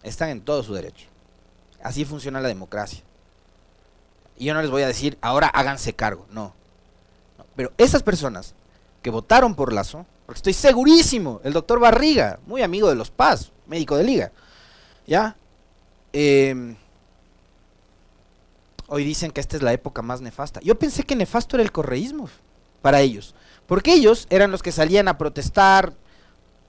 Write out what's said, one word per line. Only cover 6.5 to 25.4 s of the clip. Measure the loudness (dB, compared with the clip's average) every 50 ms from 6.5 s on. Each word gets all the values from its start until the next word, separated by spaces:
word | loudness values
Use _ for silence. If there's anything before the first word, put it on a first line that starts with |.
| -16 _ _ _ _ _ _ _ _ _ _ _ _ _ _ _ _ _
No. | -20 _ _
Pero | -10 -10 -6 0 2
esas | 4 4 4 2 0
personas | -2 -4 -4 -4 -6 -8 -10 -16 -18 -20 _ _ _ _ _ _ _ _ _
que | -10 -8
votaron | -8 -6 0 2 4 4 4 4 0
por | -2 -4 -4 -2
Lazo, | -4 -6 -6 -10 -16 -20 _ _ _ _
porque | -20 -14 -6
estoy | -4 -2 -2
segurísimo, | 2 4 4 4 6 6 6 8 6 6 4 0 -2 -4 -6 -8 -8 -6
el | -4 -2
doctor | -2 0 0 2 4
Barriga, | 6 6 6 6 4 2 2 2 0 0 -2 -8 -14
muy | -10 -6 -4
amigo | -4 -2 -2 0 2 2
de | 2
los | 0 -2 -8
Paz, | -2 0 2 2 2 0 -4 -12 _ _ _ -12
médico | -8 -8 -4 -2 0 0
de | 2
Liga, | 2 2 0 -2 -4 _ _ _ _ _ _ -20 -20 _ _ _ _ _ _ _
¿ya? | -2 0 0 0 -2 -6 _ _ _ _ _ _ _ _ _ _ _ _ _ _ _ -4
Em, | 0 2 4 4 4 4 2 0 -6 -10 -14 -16 -20 _ _ _ _ _ _ _ _ _ _ _ _ _ _ _ _ _ _ _ _ _ _ _ _ _ _ _ _ _ _ _ _ _ _ _ _ _ _ _ -20 -14 -8
hoy | -6 -4 -4
dicen | -4 -4 -6 -6 -6
que | -6 -8
esta | -8 -6 -6 -2
es |
la | 0 0 0
época | 0 -4 -8 -12 -10
más | -10 -10 -10 -10
nefasta. | -12 -14 -12 -12 -12 -12 -12 -8
Yo | 0 0 0 0
pensé | 0 -4 -4 -4 -6
que | -4 -4 -4
nefasto | -4 -2 -2 -4 -4 -2 -2 0
era | 0
el | 0 -2
correísmo | -6 -6 -4 -4 -6 -6 -8 -10 -12 -14 -14 -18 _ _ _ _ _ _ _ _ _
para | 0 2 4 4
ellos, | 4 2 0 -4 -14 -20 -20 _ _ _ -20 _ _ -4
porque | -4 -2 2 4 6
ellos | 6 8 6 4 4 0 0
eran | 2 2 4 2
los | 0 -4
que | -6 -4
salían | -2 0 0 2 4 4 4 2
a | 0 -2
protestar | -4 -6 -6 -6